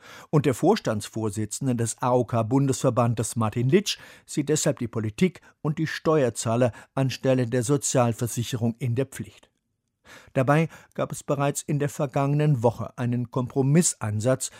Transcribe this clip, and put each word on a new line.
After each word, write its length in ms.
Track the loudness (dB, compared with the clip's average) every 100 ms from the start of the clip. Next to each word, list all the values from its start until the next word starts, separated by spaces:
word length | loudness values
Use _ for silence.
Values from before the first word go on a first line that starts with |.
| -20 -20 -2
Und 160 | 0 2
der 80 |
Vorstandsvorsitzende 1200 | 2 2 2 0 -4 -6 -6 -6 -4 -6 -4 -2 -2
des 240 | -2 -2
A 120 | 2
O 140 | 2 2
K 180 | 0
Bundesverbandes, 920 | 2 2 2 0 0 2 2 0 -2 -2
Martin 340 | -2 0 2
Litsch, 280 | 2 2 -8 -10 -20
sieht 260 | -10 -6 -2
deshalb 280 | 0 0 -2
die 100 | -4
Politik 540 | -4 -4 0 0 -2 _ _
und 160 | -4 -2
die 80 | -4
Steuerzahler 840 | -2 2 4 2 0 -2 2 2 0 -8
anstelle 540 | -2 -2 0 0 2 2
der 160 | -2
Sozialversicherung 1120 | 0 0 0 2 2 0 -4 -4 -4 -2 -2 -2
in 160 | -4
der 140 | -2 -4
Pflicht. 420 | -6 -14 -16 _ _ _ _ _ _ -20 -20 -8
Dabei 360 | -2 2 2 0 -4 -14 -6
gab 160 | -6
es 120 | -6
bereits 380 | -6 -2 -2 -2
in 160 | -4 -2
der 120 | -2
vergangenen 760 | -4 -4 -2 0 2 2 4
Woche 340 | 2 0 -8 -6
einen 320 | -4 -2 -4
Kompromissansatz, 1200 | -4 -4 0 2 4 2 0 -4 -2 0 0 -2 -14